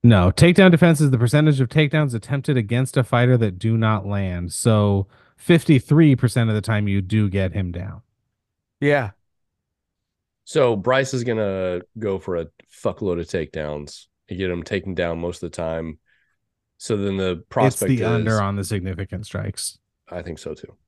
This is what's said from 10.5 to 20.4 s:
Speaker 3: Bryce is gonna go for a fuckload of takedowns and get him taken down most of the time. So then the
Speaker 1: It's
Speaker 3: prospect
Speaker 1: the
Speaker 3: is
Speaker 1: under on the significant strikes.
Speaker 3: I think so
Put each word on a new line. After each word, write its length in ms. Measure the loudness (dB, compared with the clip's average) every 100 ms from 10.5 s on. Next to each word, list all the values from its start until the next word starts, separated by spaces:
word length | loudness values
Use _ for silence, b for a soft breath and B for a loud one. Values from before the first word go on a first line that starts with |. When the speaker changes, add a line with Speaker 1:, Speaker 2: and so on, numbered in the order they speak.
| 0 2 0
Speaker 3:
Bryce 380 | 0 0 0
is 100 | -4
gonna 580 | -4 -2 -2 -4 -4 -6 -10 -8
go 180 | -6 -6
for 180 | -6 -6
a 100 | -8 _ _
fuckload 480 | -8 -8 -4 -6 -6
of 80 | -6
takedowns 800 | -6 -6 -8 -8 -10 -12 -20 _ _ _
and 100 | -8
get 100 | -6
him 140 | -6
taken 320 | -6 -8 -6 -6
down 240 | -4 -4
most 240 | -8 -10
of 80 | -12
the 40 | -8
time. 440 | -8 -6 -10 -14 _ _ _ _ _ _ _ _
So 200 | -6 -4
then 200 | -2 -2
the 140 | -4
Speaker 1:
It's 120 | -6 -6
Speaker 3:
prospect 400 | 0 0 0 -2
Speaker 1:
the 60 | 0
Speaker 3:
is 40 |
Speaker 1:
under 400 | 0 0 0 0
on 140 | 0 -4
the 80 |
significant 600 | -4 -6 -6 -8 -8 -10 -10
strikes. 520 | -8 -8 -10 -12 -14 _ _ _
Speaker 3:
I 120 | -12
think 160 | -10
so 140 | -12